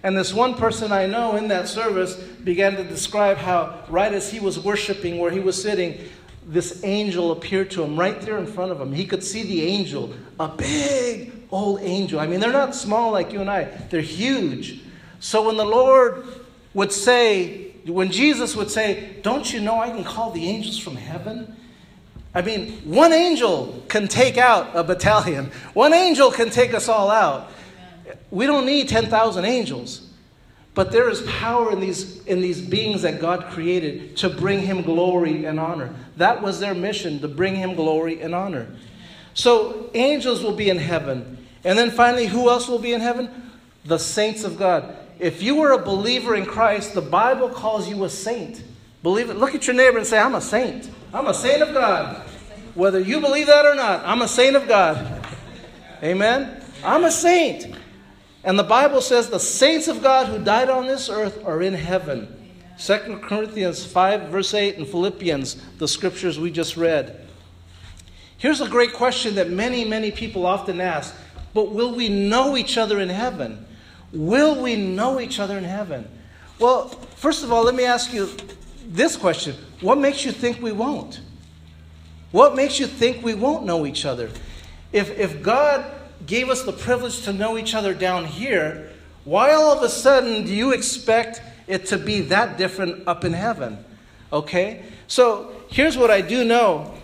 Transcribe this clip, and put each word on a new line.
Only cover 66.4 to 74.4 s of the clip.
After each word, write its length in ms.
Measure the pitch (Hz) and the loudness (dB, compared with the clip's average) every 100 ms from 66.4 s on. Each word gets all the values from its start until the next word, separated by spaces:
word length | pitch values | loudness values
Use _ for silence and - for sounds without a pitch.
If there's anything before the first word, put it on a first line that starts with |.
| 170 | -6
just 280 | 160 160 165 | -4 -6 -2
read. 500 | 165 156 - - - - - - - - - - - - - - | 0 0 -2 -12 -20 -20 -20 -20 -20 -20 -20 -20 -20 -20 -20 -4
Here's 240 | 262 285 | 0 0
a 80 | 240 | 2
great 240 | 240 240 | 4 2
question 420 | - 247 - 233 202 | 2 0 0 -2 -2
that 140 | 175 | -2
many, 340 | 180 233 247 | 0 -2 -2
many 260 | 220 220 214 | -2 -2 -4
people 360 | 208 220 196 175 | -6 -8 -2 0
often 340 | 196 196 175 | 0 -2 -4
ask. 340 | 180 156 - - - - - | -2 -4 -8 -16 -20 -18 -4
"But 180 | 214 202 | -2 -2
will 220 | 214 240 | 0 -2
we 140 | 240 226 | -2 -2
know 480 | 202 202 233 262 269 | 0 2 2 2 0
each 220 | - 226 | -2 -2
other 240 | 220 208 | 0 0
in 80 | 185 | -2
heaven? 560 | 185 247 190 120 107 110 - - - - | -4 -6 -6 -10 -10 -18 -20 -20 -20 -14
Will 480 | 160 156 240 | -6 0 4